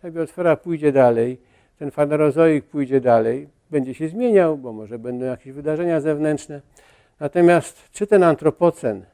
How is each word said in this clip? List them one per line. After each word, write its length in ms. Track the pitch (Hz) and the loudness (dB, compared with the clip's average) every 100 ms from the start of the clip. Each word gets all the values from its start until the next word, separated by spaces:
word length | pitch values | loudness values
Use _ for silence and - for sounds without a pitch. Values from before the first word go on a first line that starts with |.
Ta 80 | 180 | -12
biosfera 460 | 165 156 - 175 156 | -8 -8 -2 0 0
pójdzie 360 | 175 160 147 | -2 -2 0
dalej, 480 | 135 123 117 117 127 _ _ _ _ | 4 4 4 -2 -6 _ _ _ _
ten 120 | 143 | -12
fanerozoik 720 | - 147 151 151 143 165 151 | -4 -2 2 0 4 2 2
pójdzie 360 | - 147 135 135 | -2 -6 0 0
dalej, 480 | 123 117 113 127 147 _ _ | 4 2 2 -4 -8 _ _
będzie 240 | 151 127 | -4 -4
się 140 | 127 156 | -8 -8
zmieniał, 500 | 185 247 202 170 156 | -4 2 4 2 0
bo 140 | 127 | -8
może 260 | 110 107 117 | -14 -14 -12
będą 280 | 120 123 127 | -10 -8 -8
jakieś 260 | 123 135 | -8 -14
wydarzenia 480 | 135 147 156 175 160 | -10 -6 -4 -2 -2
zewnętrzne. 640 | 147 147 151 151 - 147 _ _ _ _ _ _ | -2 -2 -2 -4 -6 -20 _ _ _ _ _ _
Natomiast 720 | 147 175 170 175 - - _ | -6 2 4 4 0 -18 _
czy 160 | - 202 | -10 0
ten 160 | 208 | 4
antropocen 840 | 175 147 156 - 175 - 127 101 98 | 4 4 0 2 0 0 -6 -6 -12